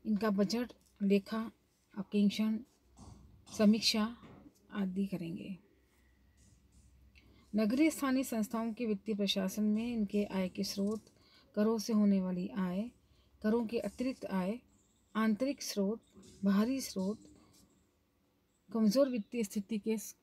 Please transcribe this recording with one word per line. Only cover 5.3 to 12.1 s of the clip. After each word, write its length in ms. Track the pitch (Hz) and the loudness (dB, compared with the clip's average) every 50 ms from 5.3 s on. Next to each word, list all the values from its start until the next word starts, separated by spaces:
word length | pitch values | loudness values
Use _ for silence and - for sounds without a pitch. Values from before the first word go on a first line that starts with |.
| 170 214 - - 190 170 _ _ _ _ _ _ _ _ _ _ _ _ _ _ _ _ - - - _ _ _ _ - _ - _ - - - _ - - - - - - _ - | -8 -10 -10 -12 -12 -14 _ _ _ _ _ _ _ _ _ _ _ _ _ _ _ _ -20 -20 -20 _ _ _ _ -20 _ -20 _ -20 -20 -20 _ -20 -20 -20 -20 -20 -20 _ 0
नगरीय 360 | 208 220 208 247 262 311 320 | 0 2 2 4 4 4 4
स्थानीय 320 | 294 - 294 262 254 262 269 | 4 2 0 2 2 2 0
संस्थाओं 500 | - 247 220 208 - - 226 226 233 214 | 0 -2 -4 -2 -2 -2 -4 -4 -4 -4
के 120 | 214 247 | -4 -2
वित्तीय 300 | 220 214 202 _ - 214 | -2 -2 -2 _ -4 -2
प्रशासन 480 | 202 202 196 - 202 190 190 - 214 214 | 0 0 0 0 0 -2 -2 -2 0 0
में 300 | 214 208 214 226 240 240 | 2 2 0 -2 -2 -2
इनके 300 | 226 208 196 - 208 202 | -2 -2 0 0 -2 -2
आय 260 | - - 190 185 180 | 0 -2 -2 -2 -2
के 140 | - - 196 | -2 -4 -6
स्रोत, 420 | - - 196 196 202 220 220 - - _ _ _ _ _ - _ _ _ | -4 -2 -2 -2 -2 -2 -6 -10 -16 _ _ _ _ _ -20 _ _ _
करों 220 | 208 208 220 226 | 0 2 2 2
से 160 | 226 202 - 226 | 0 -2 0 2
होने 280 | 208 208 202 | 4 6 6